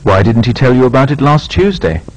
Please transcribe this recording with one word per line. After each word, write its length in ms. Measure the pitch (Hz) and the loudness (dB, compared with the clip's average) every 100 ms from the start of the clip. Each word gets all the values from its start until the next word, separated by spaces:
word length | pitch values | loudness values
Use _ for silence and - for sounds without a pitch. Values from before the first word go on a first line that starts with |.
Why 200 | - 95 | 0 2
didn't 240 | 98 113 117 | 2 2 0
he 60 | |
tell 220 | 117 131 | 0 2
you 100 | 127 127 | 2 2
about 240 | 131 135 | 2 0
it 100 | 147 | 0
last 300 | 143 151 - | 0 0 -2
Tuesday? 520 | - 196 185 85 80 - | -2 -2 -2 -4 -6 -10